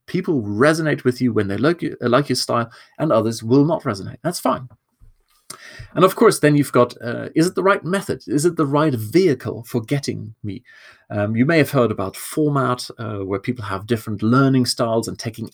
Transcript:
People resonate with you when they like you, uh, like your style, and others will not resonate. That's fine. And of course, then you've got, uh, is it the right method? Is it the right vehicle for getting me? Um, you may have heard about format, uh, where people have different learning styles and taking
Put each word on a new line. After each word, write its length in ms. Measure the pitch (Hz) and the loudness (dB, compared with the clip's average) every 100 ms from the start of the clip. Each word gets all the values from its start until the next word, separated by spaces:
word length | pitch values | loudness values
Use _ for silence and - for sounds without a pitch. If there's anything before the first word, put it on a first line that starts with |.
| - | -8
People 340 | 165 - 147 | -6 -2 -2
resonate 640 | 104 104 143 160 156 139 | -2 2 2 2 0 -2
with 160 | 127 123 | 0 0
you 120 | 127 | 0
when 140 | 107 98 | 0 0
they 100 | 98 | 0
like 240 | 135 175 | 0 0
you, 160 | 156 - | -4 -4
uh, 80 | 120 | 0
like 200 | 123 143 | 2 2
your 80 | - | -2
style, 340 | - 120 117 - - - | -2 -2 -2 -8 -18 -6
and 140 | 156 | 0
others 320 | 113 110 113 | 2 2 -2
will 220 | 110 135 147 | 2 4 4
not 180 | 170 | 2
resonate. 340 | 139 98 98 - | -2 -6 -8 -8
That's 160 | 160 - | -6 -4
fine. 300 | - 117 127 _ _ _ - _ _ _ - - - - - | -2 -4 -8 _ _ _ -20 _ _ _ -20 -20 -20 -20 -8
And 100 | - | 2
of 120 | 185 - | 2 6
course, 240 | 226 151 | 4 6
then 160 | 151 147 | 4 4
you've 160 | 139 | 2
got, 280 | 127 120 - | 2 2 0
uh, 280 | 117 120 113 - | -8 -8 -4 0
is 120 | 175 | 0
it 80 | - | 2
the 80 | |
right 200 | 185 196 | 0 0
method? 400 | 151 196 - - - | 0 -4 -4 -6 -2
Is 180 | 131 170 | 0 0
it 120 | 165 | 0
the 80 | 143 | 0
right 280 | 143 156 | 2 2
vehicle 680 | 123 107 160 190 127 113 101 | 0 0 2 2 2 -4 -8
for 160 | - 123 | -6 -6
getting 540 | 110 143 - 104 107 - | -2 -4 -4 -8 -10 -12
me? 200 | 107 95 - - - - - | -10 -10 -14 -20 -20 -20 -8
Um, 260 | 104 104 113 | -4 0 2
you 100 | 131 | 2
may 140 | 165 | 4
have 100 | 139 | 2
heard 220 | 143 113 | 2 2
about 260 | 101 98 - | 0 -6 -8
format, 720 | - - 151 143 127 123 - - | -8 -2 0 0 0 -2 -6 -10
uh, 220 | 110 104 | -8 -6
where 200 | 95 98 | -4 -4
people 240 | 110 123 | -4 -6
have 220 | 104 95 104 | -6 -6 -4
different 380 | 113 113 104 | -4 -4 -2
learning 420 | 110 131 135 131 123 | 2 4 4 4 2
styles 420 | - 120 117 110 | 0 0 0 -2
and 100 | 92 | -6
taking 320 | 117 113 110 | -10 -10 -10